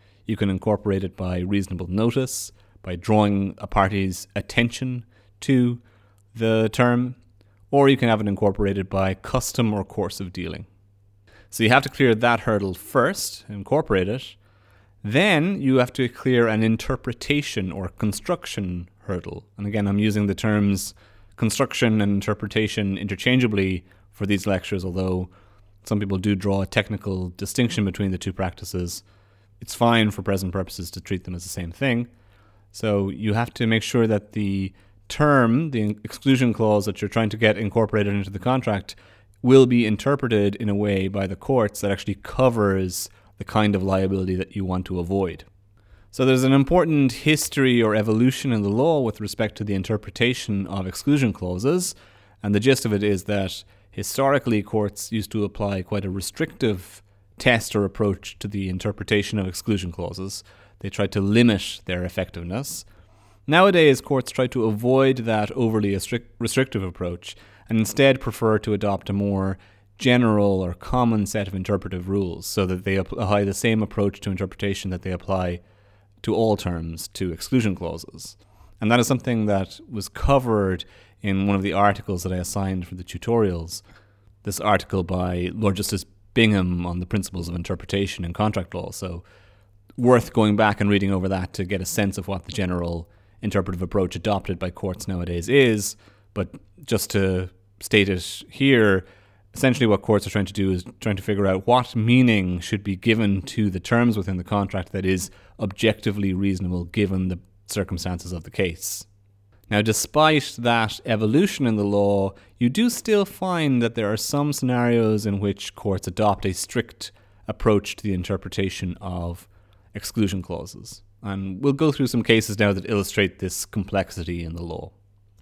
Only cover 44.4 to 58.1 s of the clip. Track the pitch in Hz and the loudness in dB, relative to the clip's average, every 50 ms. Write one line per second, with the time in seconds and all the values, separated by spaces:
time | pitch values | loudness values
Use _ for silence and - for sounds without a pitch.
44.4 | 95 - - 101 95 92 92 92 90 - 92 90 87 85 98 98 95 85 82 - | -4 -6 -6 -6 -4 -4 -4 -4 -4 -4 -4 -4 -4 -2 0 0 0 -2 -4 -8
45.4 | - - _ _ _ _ _ _ _ _ - - - _ - - 131 131 131 127 | -16 -20 _ _ _ _ _ _ _ _ -20 -20 -20 _ -4 0 2 4 4 4
46.4 | 131 131 135 139 135 - 170 180 180 165 156 143 139 127 120 - - 156 156 147 | 6 6 6 6 4 4 4 4 4 4 4 4 2 2 0 0 2 2 2 2
47.4 | - - - 143 135 131 123 120 113 107 107 107 104 113 110 110 120 131 131 - | 0 -2 0 2 2 4 4 4 4 4 2 2 2 2 2 4 4 2 2 0
48.4 | - 135 120 107 101 101 104 113 139 170 160 147 127 113 - - 107 101 - - | -2 -2 0 0 0 0 2 2 2 2 2 2 0 -2 -4 -6 -8 -8 -4 -4
49.4 | 110 104 - - 107 104 98 95 92 - 110 104 - - - - 120 123 127 - | -4 -4 -4 -6 -4 -4 -2 -2 -2 -2 -4 -4 -6 -8 -4 0 0 0 0 -2
50.4 | - - 104 98 98 - 98 98 92 95 - - - 139 147 143 135 110 95 - | -4 -4 -4 -4 -4 -4 -6 -8 -8 -8 -10 -4 0 2 2 2 2 0 0 -2
51.4 | 95 90 90 92 110 139 170 185 180 - - - - - _ _ _ _ _ _ | -4 -4 -4 -2 0 0 0 0 -2 -4 -8 -12 -18 -20 _ _ _ _ _ _
52.4 | - 104 104 104 107 135 131 131 - 113 104 98 104 104 101 92 - - 104 101 | -2 0 0 4 4 4 4 4 2 0 0 0 2 0 0 0 -2 -4 -4 -2
53.4 | 95 92 - - - _ _ _ _ _ - - 101 - - - 135 135 143 135 | -4 -4 -6 -10 -16 _ _ _ _ _ -10 -10 -8 -6 -2 0 2 2 2 2
54.4 | - 127 110 104 95 - - 110 104 101 - - - - 117 110 101 - - 110 | 2 0 0 0 0 -2 -2 -2 -2 -2 -4 -8 -10 -6 -4 -4 -4 -4 -4 -4
55.4 | 104 98 - - 104 101 98 95 90 - 107 101 92 95 92 98 92 - - - | -4 -4 -4 -4 -4 -4 -4 -4 -4 -4 -4 -4 -4 -4 -6 -6 -8 -8 -6 -6
56.4 | 160 - - - 127 110 101 92 - - - - - _ _ _ _ _ _ - | -6 -6 -4 -2 -2 0 0 -2 -6 -14 -20 -20 -20 _ _ _ _ _ _ -2
57.4 | - 127 123 113 - - - 107 101 92 - - 110 101 | 2 2 2 2 2 -2 -2 0 0 0 0 0 0 0